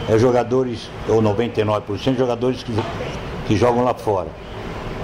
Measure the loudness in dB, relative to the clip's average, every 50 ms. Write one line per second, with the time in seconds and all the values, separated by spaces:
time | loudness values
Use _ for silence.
0 | 0 2 4 6 6 6 4 4 2 2 2 0 2 0 -2 -6 -8 -12 -12 -8
1 | -2 2 2 4 4 4 2 2 0 -2 0 0 2 2 2 0 0 -4 -6 -2
2 | 0 0 2 2 2 0 0 0 0 0 0 -2 -4 -4 -4 -4 -4 -4 -6 -8
3 | -8 -8 -8 -8 -8 -8 -8 -6 -2 0 2 4 4 4 4 4 2 2 0 0
4 | 0 -2 0 0 -2 -4 -8 -12 -14 -14 -12 -10 -10 -10 -10 -8 -8 -8 -8 -8